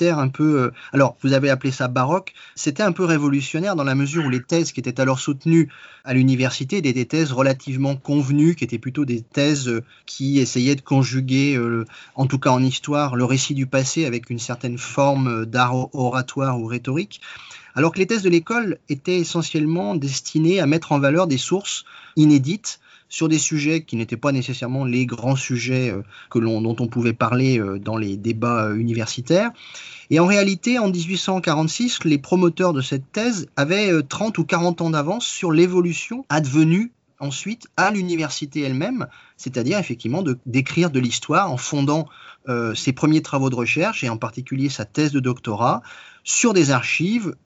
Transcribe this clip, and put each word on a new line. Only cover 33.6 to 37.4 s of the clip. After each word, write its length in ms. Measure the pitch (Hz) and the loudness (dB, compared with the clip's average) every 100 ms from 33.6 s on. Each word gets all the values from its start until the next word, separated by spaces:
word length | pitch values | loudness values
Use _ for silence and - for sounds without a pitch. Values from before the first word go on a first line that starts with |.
| 143 196 208 | 0 0 2
euh, 120 | 160 | 2
trente 360 | 139 - 214 190 | 0 -4 -2 -2
ou 60 | |
quarante 360 | 160 175 175 170 | 0 0 0 0
ans 100 | 165 | 0
d'avance 360 | 156 147 226 - | 0 0 -2 -4
sur 240 | - 180 | -4 2
l'évolution 720 | 156 180 180 175 160 - 247 - | 4 4 4 0 -2 -6 -10 -2
advenue 640 | 151 139 147 160 180 233 - _ _ | -2 2 4 4 4 0 -6 _ _
ensuite 480 | 139 135 | -10 -8